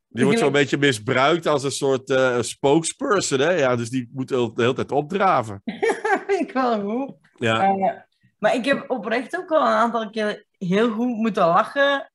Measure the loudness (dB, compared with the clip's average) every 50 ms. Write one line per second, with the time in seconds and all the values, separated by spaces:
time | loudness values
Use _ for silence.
0 | _ _ -2 0 2 2 4 4 2 2 4 2 2 2 2 2 2 2 2 0
1 | -2 0 2 2 4 4 2 2 2 0 0 0 0 -4 -4 -2 0 0 0 0
2 | 0 0 2 2 2 2 2 0 -2 -4 -6 -2 2 4 4 4 2 0 -6 -6
3 | -2 0 0 0 0 0 0 0 2 2 2 2 2 2 2 0 -2 -4 -4 -6
4 | -6 -6 -8 -10 -6 -2 -2 0 0 -2 0 0 0 2 2 0 -4 -2 -2 -2
5 | -2 -2 -2 0 2 2 2 2 0 -2 -8 -10 -10 -12 -6 -4 -2 -2 -2 -2
6 | -2 -2 -2 -2 -2 -2 -2 -2 -2 -4 -4 -2 -2 0 -2 -2 -4 -4 -4 -6
7 | -6 -8 -12 -18 _ _ _ _ -2 0 2 2 2 2 0 0 0 -2 -4 -6
8 | -12 _ _ _ _ _ _ _ 0 0 0 0 0 -2 -2 -2 -2 -6 -6 -6
9 | -4 -4 -4 -4 -4 -6 -8 -10 -4 -2 0 2 2 2 2 2 0 0 0 -4
10 | -6 -6 -6 -4 -4 -4 -4 -8 -12 _ _ _ -4 0 2 2 2 2 0 -2
11 | -2 -4 -2 -2 -2 -2 0 2 2 4 4 2 2 0 0 0 0 2 0 -2
12 | -4 -10